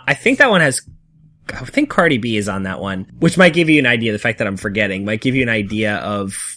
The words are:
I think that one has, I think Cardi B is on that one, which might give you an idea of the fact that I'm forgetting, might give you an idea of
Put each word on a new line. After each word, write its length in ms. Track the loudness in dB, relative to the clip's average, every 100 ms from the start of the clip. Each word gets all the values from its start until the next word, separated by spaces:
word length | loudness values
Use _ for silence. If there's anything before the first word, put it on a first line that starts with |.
| -2
I 60 |
think 260 | 0 0 4
that 100 | 4
one 120 | 4
has, 200 | 2 0 -8 -20 _ _ -20 _ -14
I 160 | -12 -6
think 240 | -2 -2
Cardi 280 | 0 2 2
B 200 | 0 -2
is 120 | -2
on 140 | -4
that 160 | -4 -6
one, 320 | -6 -6 -8 0
which 180 | 2 6
might 160 | 4
give 160 | 4 4
you 100 | 4
an 60 | 4
idea 260 | 2 0
of 20 |
the 60 | -2
fact 180 | -2 -2
that 80 | -4
I'm 100 | -4
forgetting, 480 | -4 0 0 -2 -4
might 160 | -2
give 140 | 0 0
you 80 |
an 60 | 0
idea 460 | -2 -2 -2 -2 -2
of 380 | -4 -4 -6 -8 -12